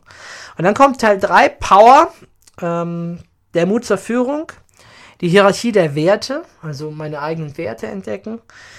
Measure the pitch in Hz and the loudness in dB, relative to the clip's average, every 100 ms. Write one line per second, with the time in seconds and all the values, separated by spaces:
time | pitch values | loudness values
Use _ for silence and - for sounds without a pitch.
0 | _ - - - - - 180 214 269 254 | _ -20 -20 -20 -18 -4 -2 2 2 2
1 | 220 196 156 185 277 - - 190 226 285 | 0 0 2 2 2 -2 2 6 8 8
2 | 349 - _ _ _ - 175 170 170 170 | 4 -4 _ _ _ -10 -6 -4 -6 -8
3 | 170 170 _ _ _ 165 180 233 240 190 | -10 -12 _ _ _ -2 0 -2 -2 -6
4 | - 240 254 294 330 - _ _ _ _ | -2 -4 -2 -6 -10 -18 _ _ _ _
5 | - _ 175 196 196 196 233 208 160 143 | -20 _ 0 4 4 2 0 0 0 -2
6 | 165 208 - 294 359 _ 160 139 151 156 | -2 -2 -4 -10 -12 _ -16 -12 -14 -12
7 | 151 147 151 165 151 139 180 - 220 202 | -12 -10 -8 -8 -10 -10 -12 -12 -12 -12
8 | 202 196 214 233 _ - - | -12 -12 -12 -16 _ -20 -20